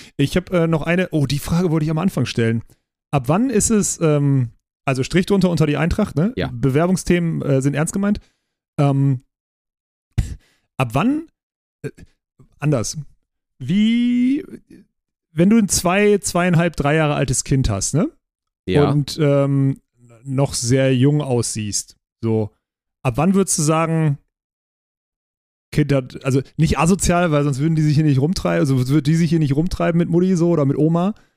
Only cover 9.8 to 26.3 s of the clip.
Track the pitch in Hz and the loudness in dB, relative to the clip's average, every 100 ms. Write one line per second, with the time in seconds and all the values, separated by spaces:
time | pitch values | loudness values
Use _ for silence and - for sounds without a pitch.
9.8 | _ _ _ - - - _ _ _ - | _ _ _ -6 -6 -8 _ _ _ -6
10.8 | 131 120 214 302 330 _ _ _ _ _ | -4 -2 0 -2 -6 _ _ _ _ _
11.8 | 147 - - _ _ _ 131 _ 147 139 | -16 -16 -20 _ _ _ _ _ -2 -2
12.8 | 101 - 143 _ _ _ _ - 127 190 | -2 -10 -14 _ _ _ _ -12 -4 0
13.8 | 220 233 240 240 247 277 - - _ - | 2 2 0 0 0 -2 -6 -18 _ -20
14.8 | _ _ _ _ _ 156 180 226 202 - | _ _ _ _ _ 0 4 4 2 0
15.8 | 170 190 208 202 - 180 180 170 175 - | 0 2 2 2 0 -2 2 2 2 0
16.8 | 139 156 151 143 139 131 - 139 123 98 | 0 2 0 0 -2 -2 -2 0 0 -2
17.8 | - 139 269 - _ _ _ _ - 92 | -2 -2 -2 -6 _ _ _ _ -2 2
18.8 | 147 147 139 - 151 143 139 139 135 135 | 2 2 -2 -2 0 2 0 0 0 -2
19.8 | _ _ 120 117 131 131 139 - 117 135 | _ _ -20 -20 -6 -2 -2 -2 0 2
20.8 | 135 131 135 151 139 120 113 - 107 101 | 2 2 2 2 0 -2 -2 -6 -6 -8
21.8 | - - _ _ 113 110 104 _ _ _ | -10 -16 _ _ -2 -2 -4 _ _ _
22.8 | _ _ 131 117 165 196 190 - 151 160 | _ _ -6 0 2 2 0 0 0 0
23.8 | 160 160 160 139 _ _ _ _ _ _ | 0 0 0 -2 _ _ _ _ _ _
24.8 | _ _ _ _ _ _ _ _ _ - | _ _ _ _ _ _ _ _ _ -2
25.8 | 147 139 127 - - | 0 0 -2 -8 -2